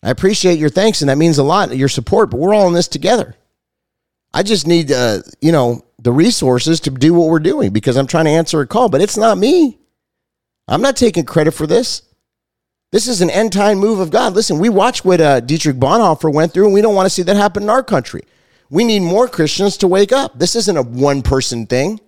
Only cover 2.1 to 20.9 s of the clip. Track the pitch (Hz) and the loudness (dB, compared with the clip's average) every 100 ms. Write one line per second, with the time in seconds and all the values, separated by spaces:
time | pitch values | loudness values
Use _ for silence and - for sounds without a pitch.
2.1 | 202 220 120 170 214 190 170 175 147 170 | 0 0 0 0 2 2 2 -2 -4 0
3.1 | 240 127 - _ _ _ _ _ _ _ | 0 -2 -12 _ _ _ _ _ _ _
4.1 | _ _ - 196 196 147 170 151 131 123 | _ _ -6 -2 -2 2 0 2 0 0
5.1 | 101 - - 156 165 123 120 _ _ 117 | -2 -8 -4 0 2 0 -2 _ _ -2
6.1 | 123 190 233 135 123 151 165 - 131 147 | 2 2 2 0 0 0 -2 -4 0 2
7.1 | 170 160 165 156 302 104 104 135 123 135 | 4 2 2 0 -2 -2 -2 -2 -2 0
8.1 | 170 160 156 160 165 135 214 247 143 196 | 0 2 2 0 -2 -2 0 0 2 0
9.1 | - 220 196 214 359 294 208 _ _ _ | 0 0 2 2 2 2 -2 _ _ _
10.1 | _ _ _ _ _ - 151 254 269 240 | _ _ _ _ _ -6 -2 -2 0 0
11.1 | 175 139 - 151 - 151 208 254 - _ | 0 -2 0 0 -2 -2 0 -2 -8 _
12.1 | _ _ _ _ _ _ _ _ 202 233 | _ _ _ _ _ _ _ _ -4 -2
13.1 | 220 175 180 220 190 208 202 202 214 180 | -2 -2 0 -2 0 0 0 0 -2 -2
14.1 | 202 254 185 - 147 208 202 220 254 180 | -2 0 -2 -2 0 0 2 0 -2 0
15.1 | 180 156 135 120 160 151 131 135 202 208 | 2 4 2 0 -2 -2 -2 0 2 2
16.1 | 156 160 147 165 175 208 196 220 196 190 | 0 -2 0 0 2 2 4 2 2 0
17.1 | 190 175 202 208 196 208 247 254 180 123 | 0 0 2 2 -2 -2 -2 0 -4 -4
18.1 | - - _ _ _ _ 143 233 214 175 | -12 -16 _ _ _ _ 0 0 0 0
19.1 | 190 247 247 156 - 196 - 190 190 202 | 0 0 0 -2 0 -2 0 0 2 2
20.1 | 262 269 120 175 226 214 170 123 | 0 -2 -4 -4 -2 -2 -2 -4